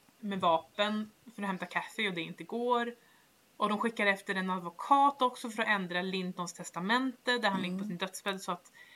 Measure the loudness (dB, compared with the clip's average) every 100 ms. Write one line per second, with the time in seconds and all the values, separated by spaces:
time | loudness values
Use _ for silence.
0 | _ _ 0 4 6 4 2 0 0 0
1 | -4 -10 -18 -6 -2 -2 -4 -4 -4 -2
2 | -2 -2 -6 -10 -8 -4 2 2 0 -6
3 | _ _ _ _ _ -4 -2 0 -2 0
4 | 2 2 -2 -4 -2 -4 -6 -10 2 6
5 | 6 4 2 0 -6 -2 0 0 0 -2
6 | -2 -2 -4 -6 -8 -8 -12 -6 0 0
7 | 0 -4 -2 0 0 0 -2 -4 -6 -6
8 | -8 -6 -6 -6 -6 -8 -10 -20 -20